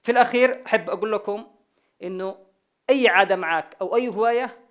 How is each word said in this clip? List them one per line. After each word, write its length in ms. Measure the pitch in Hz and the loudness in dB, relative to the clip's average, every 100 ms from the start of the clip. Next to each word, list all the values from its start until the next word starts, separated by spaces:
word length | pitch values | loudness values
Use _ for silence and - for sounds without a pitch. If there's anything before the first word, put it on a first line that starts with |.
في 100 | - | 2
الأخير 500 | 247 240 247 247 254 - | 4 4 4 2 0 -2
أحب 240 | 220 - | -2 -2
أقول 220 | 190 214 | -6 -4
لكم 340 | 214 - 208 - _ _ _ _ _ | -4 -4 -10 -12 _ _ _ _ _
إنه 440 | 180 185 190 - _ _ _ _ - | -10 -8 -10 -10 _ _ _ _ -2
أي 180 | 277 233 | 2 4
عادة 280 | 180 190 185 | 4 4 0
معك 400 | 165 165 - - | 0 -4 -4 -10
أو 160 | 185 233 | -4 -2
أي 120 | 247 | -2
هواية 500 | 196 226 233 247 - _ | -2 0 0 -4 -12 _